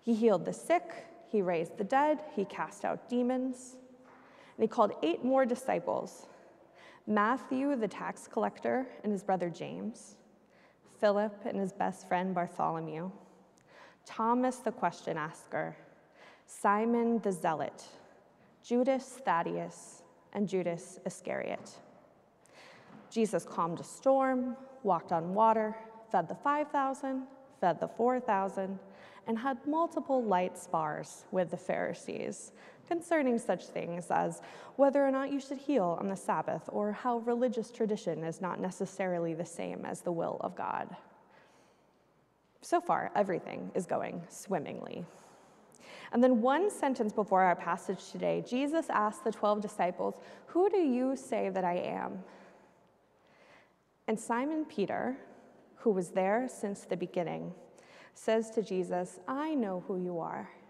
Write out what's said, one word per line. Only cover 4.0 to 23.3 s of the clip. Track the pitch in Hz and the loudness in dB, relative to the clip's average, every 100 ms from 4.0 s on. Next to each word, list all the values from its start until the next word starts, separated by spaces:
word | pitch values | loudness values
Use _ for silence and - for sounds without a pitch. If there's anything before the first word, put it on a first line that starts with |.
| - - - - - - | -20 -20 -20 -20 -20 0
and | |
he | 220 | 0
called | - 208 - | 4 4 4
eight | 311 - | 0 2
more | 247 262 254 | 4 4 4
disciples, | 240 - 185 - - 196 - - - - - - - - - - | 2 0 0 0 -2 -4 -12 -20 -20 -20 -20 -20 -20 -20 -16 0
Matthew | 208 208 262 - 262 277 277 | 2 4 0 -2 -2 0 0
the | 208 | -2
tax | - 170 - - | -4 -8 -10 -6
collector | - 208 - - 240 262 - | -2 -2 -2 -2 0 -2 -6
and | 208 | -4
his | 202 | -2
brother | 196 185 175 | 0 0 0
James, | 160 143 165 208 - - - - _ _ - - _ - - | -4 -10 -8 -8 -10 -18 -20 -20 _ _ -20 -20 _ -20 2
Philip | 214 202 214 208 - | 4 4 0 -2 -4
and | 196 | -2
his | 190 | -2
best | - 185 185 - | 0 -2 -2 -2
friend | 180 185 | 0 2
Bartholomew, | 180 175 - 160 160 160 156 180 196 - - - _ _ - - - - | 0 -2 0 0 0 -4 -6 -8 -10 -20 -20 -20 _ _ -20 -20 -20 -14
Thomas | - 226 247 254 254 | -2 4 4 4 2
the | 226 | -4
question | 214 175 - - 160 | 0 0 0 -4 -2
asker, | 151 - - 151 165 165 - - _ - - - _ | -4 -8 -6 -4 -4 -6 -18 -20 _ -20 -20 -20 _
Simon | - 208 208 233 233 233 233 | 0 4 4 4 4 4 2
the | 202 | 2
zealot, | 180 170 156 143 - - - - - - _ - _ | 0 0 0 -4 -8 -18 -20 -20 -20 -20 _ -20 _
Judas | - 240 254 262 254 - - | 0 2 4 2 -2 -6 0
Thaddeus, | 170 175 170 170 - - - - - - | 2 2 -2 -6 -10 -20 -20 -20 -20 -8
and | 202 202 | -2 0
Judas | 185 175 170 - - | 0 0 -4 -8 -10
Iscariot. | 185 - - - - - - - - - - _ _ _ _ - - - - - - | -10 -8 -6 -4 -4 -8 -10 -18 -20 -20 -20 _ _ _ _ -20 -20 -20 -20 -20 -6
Jesus | 226 220 | 0 2